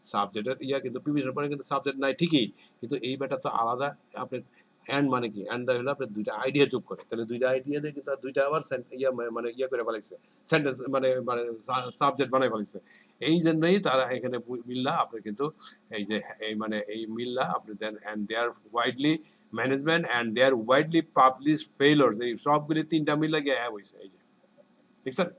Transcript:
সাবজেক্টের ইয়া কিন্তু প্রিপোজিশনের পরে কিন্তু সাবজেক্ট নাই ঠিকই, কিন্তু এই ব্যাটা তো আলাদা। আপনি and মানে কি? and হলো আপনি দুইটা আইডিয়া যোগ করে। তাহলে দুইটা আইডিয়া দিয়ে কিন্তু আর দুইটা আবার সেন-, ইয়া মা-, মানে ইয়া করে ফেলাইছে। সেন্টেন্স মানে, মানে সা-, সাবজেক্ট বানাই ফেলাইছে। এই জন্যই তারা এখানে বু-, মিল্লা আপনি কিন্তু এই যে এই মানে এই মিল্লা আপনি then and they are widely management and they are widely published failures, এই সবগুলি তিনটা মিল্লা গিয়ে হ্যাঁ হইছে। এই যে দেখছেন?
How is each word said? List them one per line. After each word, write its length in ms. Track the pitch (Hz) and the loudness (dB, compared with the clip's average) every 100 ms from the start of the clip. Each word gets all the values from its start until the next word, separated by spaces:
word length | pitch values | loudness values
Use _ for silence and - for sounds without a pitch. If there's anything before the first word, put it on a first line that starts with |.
| - | -6
সাবজেক্টের 440 | 107 101 104 110 135 135 | -4 -2 -4 -4 -6 -4
ইয়া 120 | 139 | -4
কিন্তু 140 | 127 123 | -4 -6
প্রিপোজিশনের 300 | 147 147 131 131 | -2 -2 -2 -2
পরে 100 | 147 | -4
কিন্তু 140 | 143 - | -4 -2
সাবজেক্ট 260 | 139 139 135 | -2 -2 -2
নাই 80 | 139 131 | -2 0
ঠিকই, 260 | 170 151 107 - - _ | 2 2 2 -4 -20 _
কিন্তু 160 | 117 143 123 | -6 -4 -4
এই 60 | 131 | -4
ব্যাটা 160 | 135 135 | -4 -4
তো 40 | 131 110 | -2 0
আলাদা। 280 | 117 123 143 147 _ 107 | 0 0 -4 -6 _ -12
আপনি 140 | 127 127 - _ _ _ - 135 | -8 -8 -10 _ _ _ -4 0
and 100 | 143 | 2
মানে 120 | 127 120 | 2 -2
কি? 60 | 104 95 | -6 -6
and 120 | 120 123 123 | -4 0 0
হলো 120 | 127 143 | 0 -4
আপনি 100 | 127 104 | -4 -4
দুইটা 160 | 104 107 | -4 -2
আইডিয়া 220 | 131 139 139 | -2 4 4
যোগ 100 | 123 - | 4 -4
করে। 120 | 120 - | -14 -8
তাহলে 160 | 113 113 | -6 -4
দুইটা 160 | 120 127 | 0 2
আইডিয়া 240 | 131 127 147 | 2 -2 -4
দিয়ে 100 | 151 143 | -4 -8
কিন্তু 140 | 143 | -8
আর 40 | 135 | -6
দুইটা 160 | 131 139 139 | -4 0 2
আবার 140 | 156 - | 0 -2
সেন-, 200 | 127 120 127 | -8 -8 -2
ইয়া 100 | 131 123 | 0 0
মা-, 160 | 117 113 | -4 -4
মানে 120 | 120 120 | -6 -4
ইয়া 100 | 131 | -2
করে 100 | 127 117 | 0 -2
ফেলাইছে। 260 | 113 - 92 _ _ - | -2 -6 -14 _ _ 0
সেন্টেন্স 260 | 156 143 127 131 | 2 2 -4 -2
মানে, 140 | 135 131 127 120 | 0 2 0 0
মানে 140 | 120 120 113 107 | -2 -4 -8 -4
সা-, 220 | 127 123 - | -4 -4 0
সাবজেক্ট 300 | 143 131 127 | 0 2 2
বানাই 160 | 131 131 | 4 2
ফেলাইছে। 260 | 110 101 98 _ - _ _ 127 | 0 -6 -10 _ -20 _ _ 2
এই 80 | 170 165 | 4 4
জন্যই 300 | 160 165 196 151 | 4 4 4 4
তারা 160 | 131 123 127 | 2 2 -2
এখানে 200 | 127 123 113 | -2 -4 -6
বু-, 180 | 123 117 | -10 -6
মিল্লা 220 | 127 131 165 | -2 0 0
আপনি 140 | 127 113 104 | -2 -4 -10
কিন্তু 180 | 104 147 - - - _ 110 | -4 -4 -4 -18 -18 _ -8
এই 60 | 101 | -2
যে 60 | 107 - - 107 | -2 -4 -8 -6
এই 80 | 107 | -4
মানে 140 | 110 107 104 | -2 -2 -4
এই 80 | 110 110 113 | -8 -6 -6
মিল্লা 280 | 123 123 156 131 | -4 -2 -2 -2
আপনি 160 | 107 101 | -6 -8
then 120 | 107 107 104 | -8 -8 -8
and 100 | 107 104 | -6 -4
they 100 | 113 | -2
are 100 | 120 113 107 113 | -2 -4 -6 -2
widely 380 | 120 127 147 160 - _ _ 113 | 0 2 0 0 -4 _ _ -4
management 420 | 127 135 147 170 147 120 | 0 0 2 0 2 0
and 100 | 117 | 0
they 100 | 113 135 | 4 6
are 80 | 127 110 | 6 4
widely 320 | 135 156 165 160 - | 4 6 2 2 6
published 480 | 131 131 143 151 - - | 6 6 0 0 -2 2
failures, 380 | 139 151 127 107 123 | 6 8 6 4 -2
এই 60 | 113 147 | -2 2
সবগুলি 340 | 151 147 156 151 | 2 2 -2 0
তিনটা 200 | 165 151 147 | 0 2 2
মিল্লা 160 | 156 156 | 2 2
গিয়ে 120 | 143 123 | 2 0
হ্যাঁ 120 | 120 104 | -2 -6
হইছে। 180 | 98 98 | -12 -16
এই 40 | 98 | -20
যে 60 | 92 _ _ _ _ - - _ _ | _ _ _ _ _ -20 -20 _ _
দেখছেন? 240 | 131 127 180 | -8 -2 -2